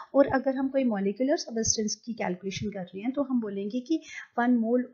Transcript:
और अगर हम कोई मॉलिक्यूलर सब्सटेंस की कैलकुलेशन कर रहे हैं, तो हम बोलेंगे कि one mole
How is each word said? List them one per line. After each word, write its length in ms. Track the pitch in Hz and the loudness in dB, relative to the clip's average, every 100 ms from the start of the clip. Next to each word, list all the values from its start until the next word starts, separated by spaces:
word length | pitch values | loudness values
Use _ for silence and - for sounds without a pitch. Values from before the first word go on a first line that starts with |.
| - | 2
और 120 | 269 277 | 4 4
अगर 280 | 269 269 | 4 0
हम 140 | 262 269 | 0 0
कोई 160 | 269 | 2
मॉलिक्यूलर 520 | 254 202 196 208 262 339 | 2 2 0 0 2 0
सब्सटेंस 580 | - 226 220 - 214 | 0 -2 -2 -2 -4
की 180 | - - | -4 -8
कैलकुलेशन 580 | 220 196 180 196 - 214 | -4 -4 -4 -6 -6 -6
कर 140 | 196 | -6
रहे 160 | 180 190 | -10 -8
हैं, 120 | 233 | -4
तो 100 | 269 | -2
हम 180 | 269 247 | 0 -2
बोलेंगे 400 | 214 196 208 247 | -2 -4 -4 -4
कि 220 | 254 320 - - - - | -2 -2 -4 -14 -6 0
one 160 | 240 240 | 4 4
mole 280 | 220 247 247 | 4 2 0